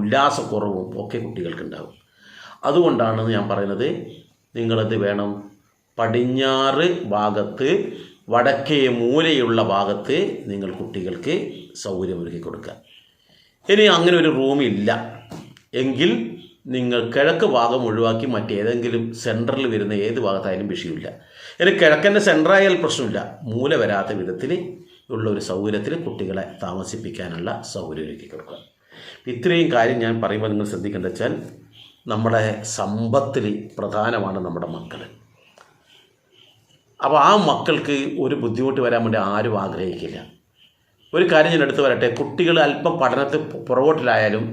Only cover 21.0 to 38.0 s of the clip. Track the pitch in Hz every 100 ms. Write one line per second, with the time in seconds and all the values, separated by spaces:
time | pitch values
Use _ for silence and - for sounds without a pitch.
21 | - - - - - - 180 180 160 151
22 | 202 202 202 156 160 196 196 175 160 -
23 | 117 101 - - 127 113 139 151 104 98
24 | 95 101 92 92 131 175 - - - _
25 | - 113 110 98 - 95 104 104 139 170
26 | - - 95 95 - - 92 95 92 113
27 | 113 110 90 82 95 - - 98 80 78
28 | 76 - 71 76 73 71 - _ _ -
29 | - - 127 117 175 170 156 120 117 123
30 | 113 113 113 107 107 107 104 95 101 98
31 | 92 - 120 - - - - - - _
32 | 123 110 113 113 107 104 107 - 98 107
33 | 113 135 - 139 104 104 - - 101 104
34 | 113 113 95 95 90 85 82 80 82 78
35 | - - _ _ _ _ _ _ _ _
36 | _ _ _ _ _ _ _ _ _ -
37 | 135 151 160 208 160 131 - 147 147 139